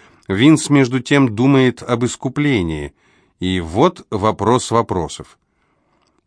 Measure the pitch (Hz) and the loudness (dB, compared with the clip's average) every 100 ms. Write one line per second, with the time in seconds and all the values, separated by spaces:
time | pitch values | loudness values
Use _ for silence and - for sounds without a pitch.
0 | _ _ - 95 139 156 - 143 123 131 | _ _ -6 2 4 4 4 2 2 -2
1 | - 143 131 104 135 135 127 - - 120 | 0 2 2 2 2 4 2 -2 -6 -2
2 | 123 - 135 135 147 120 82 78 71 - | -2 -4 -8 -4 -2 0 -2 -6 -10 -16
3 | _ _ _ _ 92 92 82 95 175 175 | _ _ _ _ -4 -4 -4 0 0 0
4 | - 107 107 98 104 123 - 117 110 92 | -8 -4 -2 -2 0 0 0 -2 -2 -4
5 | 76 - - _ _ _ _ _ _ _ | -6 -10 -18 _ _ _ _ _ _ _
6 | _ _ | _ _